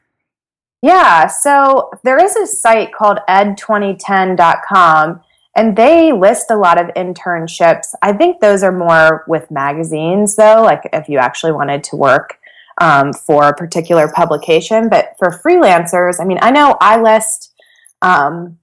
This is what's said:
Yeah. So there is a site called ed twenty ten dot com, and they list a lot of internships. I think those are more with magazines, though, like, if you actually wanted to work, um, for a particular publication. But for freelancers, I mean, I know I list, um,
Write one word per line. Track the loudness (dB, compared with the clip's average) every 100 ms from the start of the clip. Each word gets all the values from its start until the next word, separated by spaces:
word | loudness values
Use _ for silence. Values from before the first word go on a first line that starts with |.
| _ _ _ _ _ _ _ _
Yeah. | 0 2 4 2 0
So | -2 0 2 2 0 -2 -6
there | -2 0
is | 0 0
a | -6
site | -2 0 0 -2
called | -2 -2 -2 0
ed | 0 0 -4
twenty | -4 -4 -4 -6
ten | -4 -2 -2
dot | 0 2 0 0
com, | 2 4 2 0 -6 _ _ _
and | -2 0 2
they | 4 4 4
list | 2 2 0 -2
a | 0
lot | 2 2
of | 0
internships. | -6 -8 -10 -8 -8 -8 0 0 0 -4 -6
I | -2
think | 0 0 2
those | 2 2
are | 0
more | -2 2 4 4 0 -4
with | -6 -6
magazines, | -8 -6 -6 -8 -6 -4 -2 -2 2
though, | 4 6
like, | 4 0 -4
if | -8 -6
you | -2
actually | -2 -4 -6
wanted | -4 -4 -6
to | -8 -2
work, | 0 0 -2 -20 _ _ _ -2
um, | 0 2 0
for | -4 -2 2 2
a |
particular | 0 -6 -6 -2 0 0
publication. | -2 -2 -2 0 -2 0 -2 0
But | 0 -2 -4
for | -4 -2
freelancers, | 0 2 4 2 0 -2 -2 -2
I |
mean, | -6 -2
I | 0
know | 2 2 2
I | 2 2
list, | 2 2 0 -10 -14 _ _ _ _ -6
um, | 0 0 0 -6 -12 -18